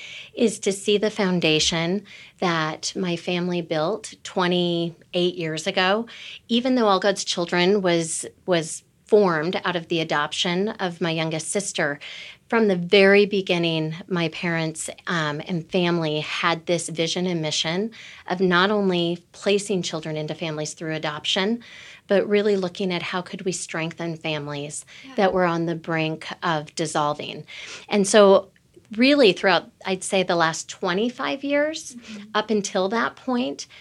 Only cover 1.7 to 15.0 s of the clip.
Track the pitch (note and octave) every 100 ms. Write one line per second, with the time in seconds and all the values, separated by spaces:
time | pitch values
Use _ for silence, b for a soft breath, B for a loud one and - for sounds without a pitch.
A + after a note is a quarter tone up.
1.7 | E3+ E3 G3 G3+ B B _ F3+ E3 D#3
2.7 | - - - F3+ E3+ - F3+ F3+ F3 E3
3.7 | D#3+ D#3+ G#3+ - - - - F3 F3+ F3
4.7 | E3+ E3+ E3 - F3+ F3+ F3+ D#3+ D#3 G3
5.7 | F#3+ F#3 G#3 A#3 B B B _ A#3 B3+
6.7 | B3+ A3 F#3 G3+ G3 - - E3+ F3+ F3
7.7 | G#3 F#3 E3+ E3 - - - - F3 D#3+
8.7 | - - _ - G#3+ G3 D#3+ D#3+ F#3+ F#3+
9.7 | F3 E3 E3+ D#3+ D3+ D3 - F3+ F3 G#3
10.7 | - F#3 E3+ F3 D#3+ D#3+ D#3 - G#3 G3
11.7 | - D#3 C#3+ B B B B _ A3+ G#3+
12.7 | F3+ F3 G#3 G3 G3+ G3+ G3+ F#3+ F3 E3+
13.7 | D#3+ D#3 D#3+ - F3+ E3 - F3 E3 D#3+
14.7 | D#3 - -